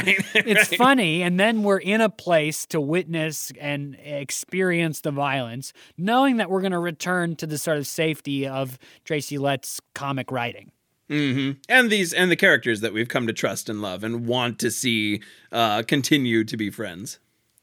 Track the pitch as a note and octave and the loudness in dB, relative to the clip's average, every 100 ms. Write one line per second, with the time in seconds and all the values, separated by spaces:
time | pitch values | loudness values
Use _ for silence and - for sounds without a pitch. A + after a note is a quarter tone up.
0 | F#3+ G3 - A3 A3 G#3 G#3+ - B3+ C4 | 4 0 0 0 2 4 4 4 4 4
1 | F3 E3 F3+ F3+ G#3+ A3+ G3+ F#3+ F3+ A3 | 2 0 0 2 2 2 2 2 2 2
2 | A3 - F3 E3 D3+ - - E3 C#3 F3 | 2 0 2 2 2 -4 -4 -2 0 -2
3 | E3 E3 D#3+ D3 - C3+ D3 C#3+ C#3+ C3 | -2 -4 -4 -6 -10 -10 -6 -6 -8 -12
4 | D3 C#3+ C#3 - - F#3 F#3 E3+ E3 D3 | -10 -8 -6 -8 -4 0 2 2 0 -2
5 | D#3 C#3 C#3+ C3+ A#2 A#2+ - - - - | -4 -2 0 -2 -4 -8 -12 -16 -18 -6
6 | F#3+ B3 C4+ A#3 F3+ F#3+ F#3+ F3 F3 D#3+ | 2 4 4 2 0 0 0 0 -2 -4
7 | F3+ F3+ E3+ D#3 E3 D3+ E3+ D3+ C3+ - | -2 0 0 -4 -6 -4 -2 -2 -2 0
8 | D#3+ D3+ - C#3 C3+ C3+ C3 B2+ - - | 0 -2 -4 -4 -2 -4 -4 -8 -20 -16
9 | - D3+ - C#3+ C#3 C#3 - - - - | -6 -4 -4 -2 0 -2 -4 -12 -12 -8
10 | C#3 C3+ B2 B2+ A#2+ - - _ _ _ | -4 -4 -4 -4 -4 -8 -18 _ _ _
11 | - D3 C#3+ C3 C3+ C#3 - B3+ A#3+ G#3 | -4 -2 0 0 -2 -4 2 4 4 2
12 | E3+ F3 F3+ E3 G3 C#3 A#2+ G#2+ A2 G#2+ | 0 2 4 4 4 4 2 0 0 -2
13 | A#2+ C3+ A#2 A2 A#2 F#2+ - G#2+ G#2 F#2 | -2 -2 -2 -2 -2 -4 -6 -6 -6 -6
14 | A2 A#2 A#2 B2 A#2+ A2+ A#2+ - B2 A2+ | -6 -4 -2 -2 -2 -2 -4 -2 -2 0
15 | G#2 G2+ - - - A2+ A2+ G#2+ A#2+ D3 | 0 -2 -6 -20 -6 0 2 0 0 0
16 | B2 D3+ B2 A2+ A2 A2 G#2 G#2+ G2+ E2+ | 4 2 4 2 2 -2 -6 -6 -10 -10
17 | A#2+ - _ _ _ _ | -14 -16 _ _ _ _